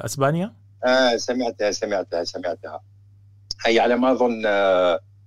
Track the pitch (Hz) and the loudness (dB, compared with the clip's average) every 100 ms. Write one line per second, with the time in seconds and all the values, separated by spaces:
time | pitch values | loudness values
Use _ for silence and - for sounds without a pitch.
0 | 117 143 135 160 185 - - - 123 127 | -6 0 0 0 -4 -10 -20 -4 2 4
1 | 127 117 - 123 120 110 104 92 104 101 | 4 0 -2 -4 -4 -2 -2 -2 -4 -4
2 | 90 85 - 92 90 85 82 76 - - | -4 -6 -6 -6 -8 -8 -10 -16 -18 -20
3 | - - - - - - 120 113 110 123 | -20 -20 -20 -20 -14 -4 0 2 2 2
4 | 131 123 123 113 107 101 98 92 90 85 | 2 2 2 0 0 2 2 4 2 0
5 | - - | -4 -20